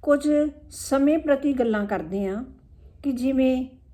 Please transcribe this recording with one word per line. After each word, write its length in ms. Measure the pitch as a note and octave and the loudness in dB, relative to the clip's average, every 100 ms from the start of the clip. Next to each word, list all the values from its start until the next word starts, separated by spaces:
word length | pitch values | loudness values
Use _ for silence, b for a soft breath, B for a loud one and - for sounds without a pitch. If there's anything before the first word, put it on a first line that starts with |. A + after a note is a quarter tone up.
ਕੁਝ 280 | - C#4+ D4 D4 D4+ - - | 2 2 4 2 0 -4 -18
ਸਮੇਂ 500 | - - C4+ C#4 D#4+ | -16 -2 2 2 2
ਪ੍ਰਤੀ 340 | D#4+ C#4 C#4+ | 2 0 0
ਗੱਲਾਂ 320 | C4 A#3 G#3+ G3+ | 0 0 0 -2
ਕਰਦੇ 420 | F#3+ D#3+ F#3+ F#3+ | -4 -4 -4 -4
ਹਾਂ 160 | G3+ C4 - - - - - | -6 -10 -16 -20 -20 -20 -8
ਕਿ 80 | C#4+ | -6
ਜਿਵੇਂ 540 | A#3+ B3+ C4 C4 C4 B3+ - _ | -2 0 2 2 2 -4 -12 _